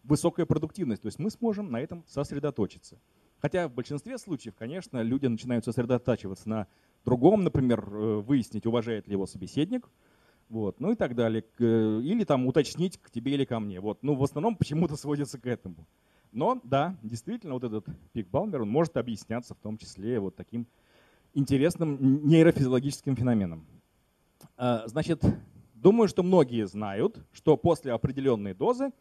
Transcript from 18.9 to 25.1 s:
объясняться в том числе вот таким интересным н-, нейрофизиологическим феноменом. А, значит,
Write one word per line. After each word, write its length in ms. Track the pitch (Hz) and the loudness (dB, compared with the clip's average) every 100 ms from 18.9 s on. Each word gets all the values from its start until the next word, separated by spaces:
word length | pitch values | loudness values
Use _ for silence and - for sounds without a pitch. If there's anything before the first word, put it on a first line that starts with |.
| - | 0
объясняться 560 | 127 107 - 113 - | -4 -6 -6 -8 -8
в 60 | - | -14
том 180 | 107 107 | -12 -12
числе 420 | - - 104 123 | -14 -10 -4 -2
вот 160 | 98 - | -4 -8
таким 300 | 92 117 117 _ _ _ _ _ _ | -10 -10 -10 _ _ _ _ _ _
интересным 640 | - 139 139 151 175 160 139 | -2 0 2 2 0 -4 2
н-, 260 | 135 139 | 2 4
нейрофизиологическим 920 | 151 165 160 160 131 127 139 139 - 127 | 6 8 8 6 4 2 0 -4 -4 0
феноменом. 500 | 123 117 95 82 78 - _ _ _ _ _ _ - - | 2 2 0 -6 -16 -20 _ _ _ _ _ _ -20 -4
А, 300 | 123 117 113 | -2 -2 -2
значит, 360 | 127 151 | -4 -2